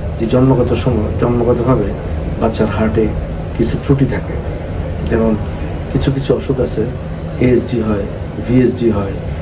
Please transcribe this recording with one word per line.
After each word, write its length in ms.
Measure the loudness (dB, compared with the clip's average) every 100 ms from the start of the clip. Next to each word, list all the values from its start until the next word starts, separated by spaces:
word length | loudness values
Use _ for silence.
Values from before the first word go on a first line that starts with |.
| -4 -2
যে 60 | 2
জন্মগত 480 | 4 6 4 4
সময়, 380 | 2 2 0 0 0
জন্মগতভাবে 680 | 2 2 2 2 2 2 0 -4 -4 -4 -4 -2
বাচ্চার 260 | 0 0 0
হার্টে 400 | 0 0 2 0 0 -4 -4 -4 -2
কিছু 200 | 0 0
ত্রুটি 220 | 2 2 2
থাকে, 300 | 0 -4 -4 -4 -6 -6 -6 -4 -4 -2
যেমন 260 | 2 2 0 -2 -4 -6 -6 -4
কিছু 180 | 0 0
কিছু 240 | 0 0 0
অসুখ 240 | 0 -2
আছে, 260 | -2 -2 -2 -4 -6 -8 -6 0
এএসডি 420 | 4 4 2 0
হয়, 240 | 0 0 -2 -6 -8 -6 0
ভিএসডি 420 | 4 4 2 2
হয়, 240 | 0 -2 -4 -6 -6